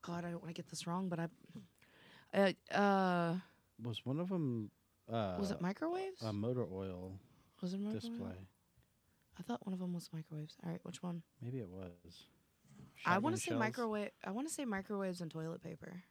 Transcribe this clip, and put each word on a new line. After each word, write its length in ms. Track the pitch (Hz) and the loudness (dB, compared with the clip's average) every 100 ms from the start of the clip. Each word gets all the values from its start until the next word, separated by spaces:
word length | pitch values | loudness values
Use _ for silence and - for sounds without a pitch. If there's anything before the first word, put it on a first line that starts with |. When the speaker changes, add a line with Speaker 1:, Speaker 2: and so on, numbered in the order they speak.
Speaker 1:
God, 240 | - 170 175 | -4 -4 -2
I 60 | |
don't 100 | 170 | -4
wanna 120 | 160 | -6
get 140 | 170 165 | -8 -8
this 180 | 156 - | -6 0
wrong, 220 | 175 190 | 0 2
but 100 | 170 | 0
I, 80 | 165 - - - - _ - - - - - | -2 -4 -16 -16 -16 _ -20 -20 -20 -20 0
uh, 420 | - 196 - - - | 4 6 4 0 4
uh, 600 | 202 196 190 175 170 175 - _ _ _ | 6 8 6 6 4 2 -2 _ _ _
Speaker 2:
Was 240 | 113 110 - | -4 -2 0
one 140 | 143 | 0
of 120 | 180 | 2
'em, 400 | 190 147 120 104 _ _ _ - | 2 2 2 -2 _ _ _ -2
uh, 280 | 113 104 90 | 2 2 2
Speaker 1:
Was 120 | 101 | 0
it 100 | - | 0
microwaves? 600 | 175 202 320 359 381 370 | 0 0 -2 0 -4 -4
Speaker 2:
a 120 | 113 | -2
motor 320 | 101 110 127 101 | 0 2 2 0
oil 480 | 92 95 90 92 95 - - _ _ | -2 -4 -4 -6 -10 -14 -20 _ _
Speaker 1:
Was 120 | 180 | -4
it 40 | 196 | -2
a 20 | |
motor 160 | 202 220 | -2 -4
oil? 20 | 233 | -4
Speaker 2:
display? 360 | 233 92 92 95 _ _ _ _ _ _ _ _ - | -6 -6 -8 -12 _ _ _ _ _ _ _ _ -14
Speaker 1:
I 40 | |
thought 220 | 180 240 - | -6 -6 -4
one 80 | |
of 80 | 185 | -4
'em 120 | 180 | -2
was 180 | 175 - | -4 -6
microwaves. 460 | 160 156 151 151 - | -10 -8 -8 -8 -8
All 80 | 170 | -8
right, 120 | 170 | -6
which 200 | - 175 | -8 -8
one? 180 | 180 170 - _ | -6 -6 -8 _
Speaker 2:
Maybe 180 | 120 131 | -6 -4
it 100 | 101 | -6
was. 580 | 92 92 87 90 87 - _ _ _ _ - - - - | -6 -10 -12 -20 -20 -20 _ _ _ _ -20 -20 -4 4
Speaker 1:
I 140 | 185 | 6
wanna 180 | 254 359 | 6 2
Speaker 2:
Shotgun 0 | |
Speaker 1:
say 120 | - | 2
Speaker 2:
shells? 80 | - | 2
Speaker 1:
microwave. 520 | 220 240 233 214 202 - | 2 2 0 0 -2 -6
I 80 | - | -6
wanna 180 | 202 302 | -2 -2
say 160 | - 269 | -2 0
microwaves 560 | 196 196 202 190 180 | -2 -2 -2 0 -2
and 80 | 170 | -4
toilet 320 | 160 160 170 | -4 -4 -6
paper. 420 | 170 165 165 180 - | -8 -10 -10 -12 -14